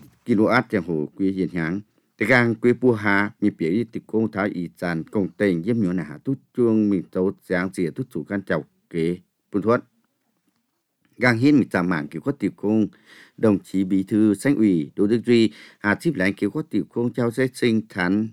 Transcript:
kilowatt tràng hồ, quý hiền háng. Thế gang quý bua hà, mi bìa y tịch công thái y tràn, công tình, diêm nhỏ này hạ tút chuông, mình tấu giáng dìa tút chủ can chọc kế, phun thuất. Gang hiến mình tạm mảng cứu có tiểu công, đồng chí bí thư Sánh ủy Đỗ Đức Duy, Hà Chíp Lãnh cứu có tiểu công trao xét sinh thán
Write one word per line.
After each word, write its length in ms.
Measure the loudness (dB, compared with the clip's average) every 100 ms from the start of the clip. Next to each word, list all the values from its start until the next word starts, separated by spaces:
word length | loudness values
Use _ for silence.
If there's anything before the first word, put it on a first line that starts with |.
| -4 _ -2
kilowatt 380 | 2 2 2 0
tràng 140 | -4
hồ, 260 | -2 -4 -4 -4
quý 160 | -4
hiền 180 | -2 -4
háng. 320 | -4 -4 -6 -10 _ _ -4
Thế 80 | 2
gang 300 | 2 2 2
quý 180 | 0 2
bua 120 | 2
hà, 380 | 0 0 0 0 -2
mi 80 | -2
bìa 200 | -2 -2
y 140 | -2
tịch 200 | -4 -10 -6
công 240 | -2 -2
thái 180 | -2 -4
y 200 | -4 -10 -8
tràn, 260 | -6 -6
công 260 | -4 -4 -4 0
tình, 260 | 0 0
diêm 180 | -2 0
nhỏ 120 | 0
này 120 | -2 -6
hạ 120 | -8
tút 160 | -6 -8 _ 0
chuông, 320 | 2 2 2
mình 140 | 0 -2
tấu 200 | -2 -2 -4 -4
giáng 220 | -2 -2
dìa 160 | -4 -4
tút 200 | -6 -10
chủ 140 | -10
can 180 | -6 -6
chọc 260 | -4 -6 -6 _ _
kế, 280 | -4 -2 -4 _ _ _
phun 100 | -4
thuất. 220 | 0 -2 -4 _ _ _ _ _ _ _ _ _ _ _ _ -2
Gang 200 | 0 4
hiến 180 | 4 4
mình 140 | 4
tạm 180 | 0 0
mảng 180 | -2 -4
cứu 140 | -8
có 100 | -6
tiểu 200 | -4 -4 -4
công, 320 | 0 0 0 -4 _ -20 -20 0
đồng 220 | 2 2
chí 240 | 0 -4
bí 200 | 0 -2
thư 300 | 0 2 2
Sánh 220 | 2 0 2
ủy 360 | 2 2 -2 -2
Đỗ 120 | 0
Đức 140 | 0 2
Duy, 260 | 4 2 -2 -20 _
Hà 160 | -2 0
Chíp 200 | -2 -2
Lãnh 180 | -2
cứu 160 | -2 -4
có 120 | -4
tiểu 220 | -6 -6 -4
công 240 | -4 -4
trao 180 | -2 -2
xét 240 | -2 -4 -2
sinh 260 | 0 0 -2
thán 380 | -2 0 0 -2